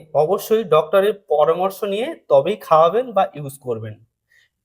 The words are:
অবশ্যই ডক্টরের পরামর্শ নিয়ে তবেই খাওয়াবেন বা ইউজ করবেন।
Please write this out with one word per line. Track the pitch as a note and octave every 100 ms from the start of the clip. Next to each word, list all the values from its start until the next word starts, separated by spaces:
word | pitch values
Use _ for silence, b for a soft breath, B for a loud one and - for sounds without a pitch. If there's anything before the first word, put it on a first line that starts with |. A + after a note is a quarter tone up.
| -
অবশ্যই | C3+ D#3 G3+ - A3
ডক্টরের | F#3+ D#3 D#3+ G3 G3+ G#3 -
পরামর্শ | D3+ D3+ E3+ F#3+ F#3+
নিয়ে | G3+ G3+ C#4 E4 -
তবেই | C#3 D#3 G#3+
খাওয়াবেন | - D#3 E3+ G#3+ C4
বা | G3 F#3+ -
ইউজ | C#3+ -
করবেন। | B2+ A2+ G#2+ G#2 _ _ _ _ _ _